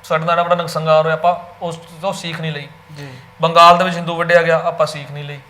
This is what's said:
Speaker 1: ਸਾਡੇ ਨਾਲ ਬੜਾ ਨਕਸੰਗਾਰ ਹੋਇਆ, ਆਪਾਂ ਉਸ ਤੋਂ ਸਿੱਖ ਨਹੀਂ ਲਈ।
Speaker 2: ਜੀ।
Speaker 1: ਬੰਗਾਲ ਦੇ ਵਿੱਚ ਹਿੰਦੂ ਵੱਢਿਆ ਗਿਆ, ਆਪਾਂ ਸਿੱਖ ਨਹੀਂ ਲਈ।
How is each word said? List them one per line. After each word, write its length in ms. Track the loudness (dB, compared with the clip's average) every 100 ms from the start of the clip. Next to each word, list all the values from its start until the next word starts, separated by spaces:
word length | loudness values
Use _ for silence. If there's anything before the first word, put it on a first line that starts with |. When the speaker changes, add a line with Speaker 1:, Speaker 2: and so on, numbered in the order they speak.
Speaker 1:
ਸਾਡੇ 200 | -2 -4
ਨਾਲ 180 | 0 0
ਬੜਾ 120 | 0
ਨਕਸੰਗਾਰ 500 | 0 -2 -4 2 2
ਹੋਇਆ, 100 | 2
ਆਪਾਂ 220 | 0 0 -2 -10 -12
ਉਸ 160 | -10 -10 -16 -8
ਤੋਂ 100 | -8
ਸਿੱਖ 280 | -6 -8 -8
ਨਹੀਂ 120 | -8
ਲਈ। 160 | -8 -14 -20 -20 -18
Speaker 2:
ਜੀ। 120 | -16 -18 -20 -4
Speaker 1:
ਬੰਗਾਲ 380 | 2 6 8 6
ਦੇ 60 |
ਵਿੱਚ 120 | 2 -4
ਹਿੰਦੂ 200 | -6 -4
ਵੱਢਿਆ 260 | 4 4
ਗਿਆ, 200 | 4 0
ਆਪਾਂ 220 | -2 -2 -2
ਸਿੱਖ 240 | -4 -12
ਨਹੀਂ 140 | -14
ਲਈ। 140 | -12 -14